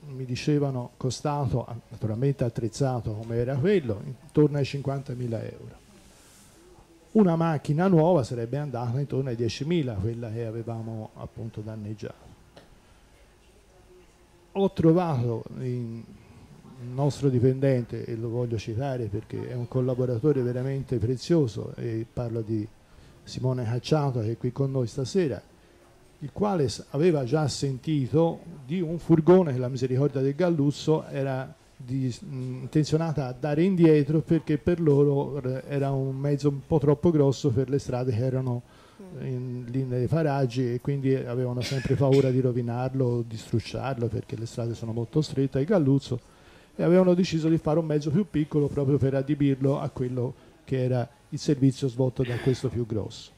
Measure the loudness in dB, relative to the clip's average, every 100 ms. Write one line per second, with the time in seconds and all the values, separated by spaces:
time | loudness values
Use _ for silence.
0 | -14 -10 -6 -4 0 2 2 -2 -8 -6
1 | -6 -4 -4 -2 0 -2 -4 -12 -14 -8
2 | -4 0 0 2 -2 -2 -6 0 0 0
3 | -4 -6 -4 -2 -2 0 2 2 0 -6
4 | -6 -14 -4 4 4 4 -2 -2 -4 -6
5 | -6 -8 -6 -6 -6 -12 -18 -20 -20 -20
6 | -20 -20 -20 -20 -20 -20 -20 -20 -20 -20
7 | -2 4 4 4 2 0 0 2 4 6
8 | 6 4 2 -4 -4 -4 -4 -6 -4 -4
9 | -2 -4 -4 -2 -4 -4 -2 0 0 -2
10 | -4 -4 -8 -6 -6 -6 -8 -8 -8 -10
11 | -12 -12 -16 -12 -12 -10 -12 -10 -10 -10
12 | -12 -14 -20 -20 -20 -20 -20 -20 _ -20
13 | _ _ -20 _ _ -20 _ _ -20 -20
14 | -20 _ _ _ _ -2 -2 4 4 4
15 | 2 -2 -2 -4 -6 -10 -6 -6 -6 -10
16 | -16 -20 -20 -20 -20 -20 -20 -18 -12 -2
17 | -2 2 2 4 4 4 2 2 0 -8
18 | -8 -8 -6 -4 -2 -4 -4 -4 -4 -4
19 | -6 -6 -8 -10 -8 -8 -4 -2 -2 0
20 | -2 0 2 2 0 -2 -4 -6 -4 -2
21 | 0 -2 2 2 2 -2 -10 -8 -6 -6
22 | -6 -6 -4 -4 -2 -4 -4 -12 _ -20
23 | -20 -20 -14 -4 -2 -2 -2 -4 0 0
24 | 2 -2 -2 -2 -6 -2 -2 0 -4 -4
25 | -4 0 0 -4 -10 -20 _ -20 -20 -20
26 | -20 _ -14 -4 -2 0 0 -2 -8 2
27 | 2 2 2 0 0 -2 -4 -4 -2 0
28 | 2 2 2 0 -12 -18 -6 -4 -4 -6
29 | 4 4 10 8 8 0 -2 -2 0 2
30 | 2 2 0 2 0 4 2 0 0 0
31 | 0 -6 -4 -4 -8 -14 -20 _ -8 -4
32 | -2 -4 -10 -8 -8 -8 -2 0 2 0
33 | 0 -2 -4 -4 -2 2 2 6 8 8
34 | 6 0 2 0 2 0 0 2 4 6
35 | 4 2 -2 -4 -6 -6 -4 -2 0 0
36 | -2 -2 -2 2 0 -2 0 2 4 4
37 | 4 4 4 4 0 0 0 -2 -2 -4
38 | -2 0 0 0 -2 -4 -6 -20 -20 -20
39 | -16 -12 -8 -8 -6 -10 -6 -4 -2 0
40 | 0 2 2 2 0 0 -2 -2 -2 -2
41 | 2 0 0 -2 -2 -2 -4 -4 0 2
42 | 6 6 6 4 2 0 -2 -2 -4 0
43 | 0 0 -4 -8 -2 -2 -2 -6 -6 -2
44 | -2 -4 -6 -8 -8 -6 -6 -6 -6 -6
45 | -2 -2 -2 -2 -2 0 2 2 4 2
46 | 2 -8 -8 -20 -20 -20 -20 -2 4 6
47 | 6 4 2 2 2 2 2 0 2 0
48 | 2 0 0 0 0 2 0 0 2 2
49 | 2 0 -2 0 2 2 2 0 -2 -4
50 | -4 -2 -4 -6 -20 -20 -6 -2 0 0
51 | -2 _ _ -6 0 4 4 4 -4 0
52 | -2 0 -4 0 0 0 -2 -4 -4 -4
53 | -6 -10 -20